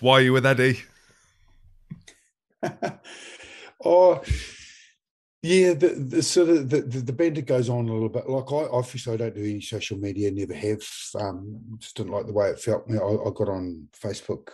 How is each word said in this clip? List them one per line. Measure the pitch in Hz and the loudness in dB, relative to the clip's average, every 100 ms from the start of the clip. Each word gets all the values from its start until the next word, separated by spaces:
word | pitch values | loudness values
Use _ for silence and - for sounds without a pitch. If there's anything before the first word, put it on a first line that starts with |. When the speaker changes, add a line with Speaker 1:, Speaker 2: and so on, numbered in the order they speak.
Speaker 1:
Why | 123 131 | 4 6
are | |
you | 131 | 6
with | 131 135 | 4 4
Eddie?" | 127 131 117 - _ _ _ _ _ _ _ _ _ _ - - _ _ _ _ _ | 4 2 0 -6 _ _ _ _ _ _ _ _ _ _ -20 -20 _ _ _ _ _
Speaker 2:
<laughs> | 175 - - - - - - - - - - _ | -10 -6 -8 -8 -18 -20 -20 -20 -20 -20 -20 _
Oh, | 170 175 180 - - - - - - - _ _ _ _ _ _ | 4 8 8 6 0 -4 -4 -18 -20 -20 _ _ _ _ _ _
yeah, | 165 185 180 | 2 6 6
the, | 151 175 | 4 2
the | - 131 160 | 0 -2 -2
sort | - 180 170 | 2 4 4
of | 165 131 | 4 4
the, | 147 | 0
the, | 139 131 | 0 -6
the | 120 | -6
banter | 120 170 143 | 0 0 0
goes | 127 127 120 | 0 0 2
on | 120 113 | 0 -2
a | |
little | 110 110 | -2 -2
bit. | 120 - | -4 -4
Like, | 131 131 | -4 -2
I, | 147 147 | -4 -2
obviously | 123 123 123 120 | -2 -4 -8 -6
I | 113 | -4
don't | 117 104 | -4 -6
do | |
any | 104 101 | -6 -6
social | - 107 - 98 | -8 -8 -8 -6
media, | 101 95 101 | -6 -2 -2
never | 98 92 87 | -2 -6 -6
have. | 107 104 - - - 101 | -4 -4 -8 -14 -10 -8
Um, | 101 92 101 110 113 110 | -6 -8 -12 -16 -16 -16
just | - - | -14 -12
didn't | 92 | -8
like | 101 95 | -6 -4
the | |
way | 104 98 | 0 0
it | - | -2
felt. | 117 101 - | -2 -2 -2
You | 107 | -2
know, | 95 107 | 0 -2
I, | 101 | -2
I | |
got | 90 101 | -2 -4
on | 92 90 80 73 _ | -4 -6 -10 -16 _
Facebook | 104 95 - - - | -10 -8 -8 -10 -12